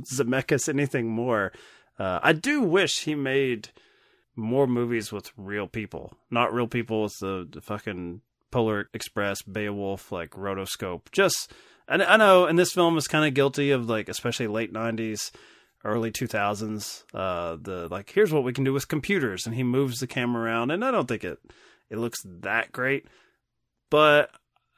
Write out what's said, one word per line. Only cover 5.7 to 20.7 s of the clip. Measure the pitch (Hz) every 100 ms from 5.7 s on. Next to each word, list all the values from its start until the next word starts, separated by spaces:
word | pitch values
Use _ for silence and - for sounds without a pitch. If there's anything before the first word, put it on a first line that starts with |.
| 113 101 71 67 - -
Not | 120 113
real | 117 113
people | 123 110 110
with | 104 -
the, | 98 95 80
the | 73
fucking | - 104 110 90 87 87 _ _ -
Polar | 123 110 104 -
Express, | - - 110 101 98
Beowulf, | - 104 104 101 98 95 -
like, | 90 82
rotoscope. | 95 98 98 92 - 95 87 -
Just, | - 190 - - - - _ -
and | 160
I | 175 220
know, | 208 185 165
and | 170
this | 180
film | 180 170 160
is | -
kinda | 156 151
guilty | 135 139 139 143
of, | 135 117
like, | 110 92
especially | 92 120 - 113
late | 110 107
nineties, | 107 117 113 113 107 - - - - _ _
early | 107 113 113
two | - 123
thousands, | 107 101 104 110 107 - - _
uh, | - 95 87 85 82
the, | 95 90 82
like, | 95 -
here's | 196 208
what | 156 123
we |
can | 123
do | 135
with | 135 -
computers, | 156 165 196 120 92 113
and |
he | 117
moves | 123 131 139 120
the | 123
camera | 135 120 117
around, | 117 117 123